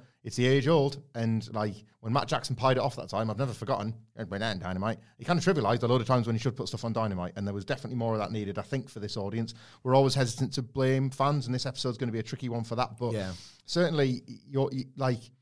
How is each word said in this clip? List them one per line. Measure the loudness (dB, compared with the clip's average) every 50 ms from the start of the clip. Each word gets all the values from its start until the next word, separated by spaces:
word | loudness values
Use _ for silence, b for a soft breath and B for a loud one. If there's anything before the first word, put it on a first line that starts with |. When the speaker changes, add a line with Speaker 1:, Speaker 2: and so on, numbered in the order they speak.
| B B B B -12
Speaker 1:
it's | -6 -2
the | 2 4
age | 4 4 4 4
old, | 4 4 4 4 2 0 -6 -12 _ -6
and, | -2 0 0 0 0 -2 -4 -4
like, | -2 -2 -2 -4 -8 b b b _
when | -4 0 0
Matt | 0 0
Jackson | 0 -2 -2 -2 -4 -2
pied | 2 2 4 4
it | 4
off | 2 0 -2
that | -6 -8 -4
time, | -2 -2 0 0
I've | 0
never | -2 -2 -2 -4
forgotten, | -4 -4 -2 -2 -2 -2 -4 -6 -8 -12 _ _
and | -10 -8 -6
when | -4 -2
then | -2 -2 -2
Dynamite, | -4 -4 -4 -2 -2 0 -2 -2 b b b b
he | -6 -2
kind | 0 2
of | 4 4
trivialized | 4 4 4 4 4 2 4 4
a |
load | 4 4 2
of | 4
times | 4 2 4 4
when | 2 0
he | 0
should | 0 0 -2
put | -2 -4 -6
stuff | -6 -6 -4
on | -2 -2
Dynamite, | 0 0 0 -2 -2 -4 -6 -4
and | -4 -4
there | -4 -4
was | -4 -4
definitely | -4 -4 -4 -6 -6 -4
more | -2 0 0 0
of | 0
that | -2 -2
needed, | -4 -4 -4 -4 -4
I | -6 -4
think, | -4 -4 -4 -4 -6
for | -10 -10
this | -8 -6 -6
audience. | -6 -4 -4 -4 -4 -4 -6 B B B B B B 2
We're | 4 6
always | 8 8 6 4
hesitant | 2 2 0 0 0 -2 -2 -2
to | -4 -6
blame | -4 -2 0 2 4 4 4 2 0
fans, | 0 2 2 2 2 2 0
and | -2 -2
this | -2 -2
episode's | -4 -4 -4 -4 -4 -2 -2
gonna | -2 -2 -2
be | -4
a | -4
tricky | -6 -6 -6 -4 -4
one | -4 -4 -4
for | -2 -2
that, | -2 -2 -2 -4
but | -4 -4 -2
Speaker 2:
Yeah. | -2 -2 -4 -4 -8 -10 B B B B B
Speaker 1:
certainly, | -2 2 2 4 4 4 4 2 2 2 -2 -6 -10 -16 -18 -12
you're, | -4 0 0 0 0
you, | 0 -4 -6 -6 -4
like, | 0 0 2 0 0 -4 -10 -20 _